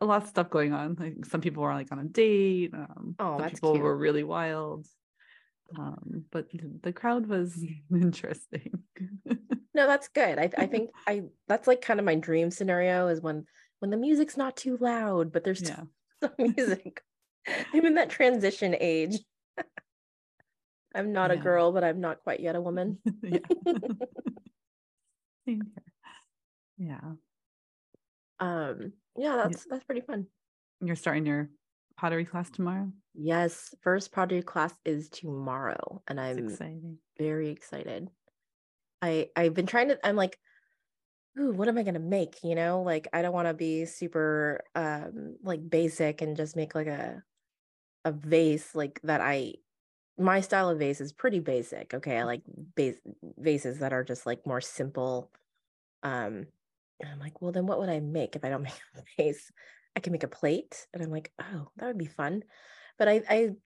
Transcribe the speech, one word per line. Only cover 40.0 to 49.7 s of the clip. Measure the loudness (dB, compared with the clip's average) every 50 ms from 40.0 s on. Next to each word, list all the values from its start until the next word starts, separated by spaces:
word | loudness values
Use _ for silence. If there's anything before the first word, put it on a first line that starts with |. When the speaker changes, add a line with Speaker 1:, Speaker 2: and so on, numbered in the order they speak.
| 2
Speaker 2:
I'm | 0 2
like, | 2 2 0 -2 -6 _ _ _ _ _ _ _ _ _ _ _ _ _ _ _ _ _ _ -6 -2
"Ooh, | -2 0 0
what | 2 2 2
am | 2 2
I | 0
gonna | 0 -2 -2
make?" | -2 0 0 0 0 -2 -4 -6 -4
You | -2 0
know, | 0 2 2 0 0
like, | 0 0 0 -2 -2 -2 -2
I | 0
don't | 0 0 0
wanna | 0 0 0 -2
be | -2 -2 -2 -2 -2 -4
super, | -6 -6 -8 -8 -4 -2 0 0 2 2 2 2 0 -2 -4 -6 _ -4
um, | -4 -2 -2 -4 -4 -6 -8 -10 -10 -12 -12 -12 -10 -6
like, | -6 -6 -6 -4 0
basic | 2 2 2 2 2 0 0 0 0 -2
and | -4 -4 -4
just | -4 -4 -4 -4
make, | -4 -4 -4 -2
like, | -4 -4 -4
a, | -4 -6 -6 -8 -10 -12 -14 _ _ _ _ _ _ _ _ _ _ _ _ _ _ _ -4
a | -2
vase, | -2 -4 0 4 6 6 8 6 6 2 0 -4 -4
like, | -4 -4 -4 -6 -6 -2
that | 0 2 2
I, | 2 2 0 0 -2 -4 -8 -12 _ _